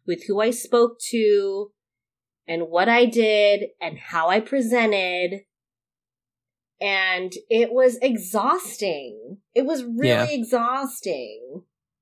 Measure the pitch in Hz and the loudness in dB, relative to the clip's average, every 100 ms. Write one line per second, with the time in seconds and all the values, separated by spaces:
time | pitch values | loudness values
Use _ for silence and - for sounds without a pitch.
0 | - 175 - 202 220 240 - 240 233 233 | -8 -6 -2 0 0 -2 0 2 2 0
1 | - 233 214 202 196 196 208 _ _ _ | -4 2 4 4 2 -4 -8 _ _ _
2 | _ _ _ _ - 170 165 170 208 233 | _ _ _ _ -8 -6 0 2 4 4
3 | 247 233 220 214 208 202 202 - 165 147 | 4 4 4 6 4 4 -2 -10 -12 -12
4 | - 170 165 208 220 269 233 240 220 202 | -6 -2 2 2 0 -2 0 2 2 2
5 | 185 180 175 196 _ _ _ _ _ _ | 0 -2 -2 -4 _ _ _ _ _ _
6 | _ _ _ _ _ _ _ - 196 190 | _ _ _ _ _ _ _ -8 -4 -2
7 | 190 185 185 208 - 226 233 247 254 240 | 0 -2 -6 -8 -2 0 2 4 2 2
8 | 262 220 180 214 240 359 - - 202 147 | 0 -2 -2 -2 0 0 -2 -6 -6 -6
9 | 127 107 120 196 _ 233 269 294 240 233 | -8 -14 -18 -20 _ 0 0 -2 -4 -2
10 | 233 214 - 285 226 240 240 262 262 - | 2 2 0 -4 -2 -2 -2 -4 -6 -8
11 | 196 143 110 110 127 175 - _ _ _ | -8 -8 -8 -14 -16 -18 -20 _ _ _